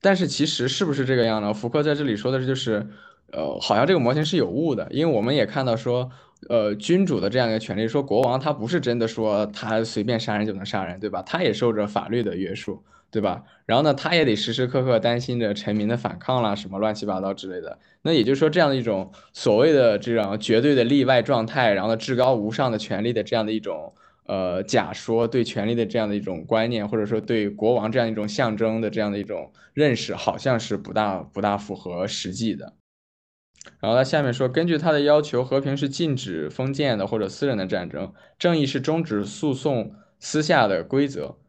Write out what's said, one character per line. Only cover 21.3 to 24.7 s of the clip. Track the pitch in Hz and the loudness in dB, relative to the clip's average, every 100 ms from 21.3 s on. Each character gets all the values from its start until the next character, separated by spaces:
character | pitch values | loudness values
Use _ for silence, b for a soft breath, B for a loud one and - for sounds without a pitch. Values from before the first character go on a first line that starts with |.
| 123 113 | 2 0
态， | 139 120 | 2 2
然 | 98 | 2
后 | 104 | 0
呢， | 113 | -2
至 | - 123 | -2 2
高 | 127 | 4
无 | 120 104 | 2 0
上 | 131 131 | 0 0
的 | 107 | -2
权 | - 101 | -4 -4
力 | 113 | -2
的 | 113 | -2
这 | 101 117 | -2 -2
样 | 107 | 0
的 | |
一 | 110 | -4
种， | 104 78 82 - b b - | -4 -8 -10 -18 b b -6
呃， | 95 92 90 | -4 -2 -4
假 | 95 | -2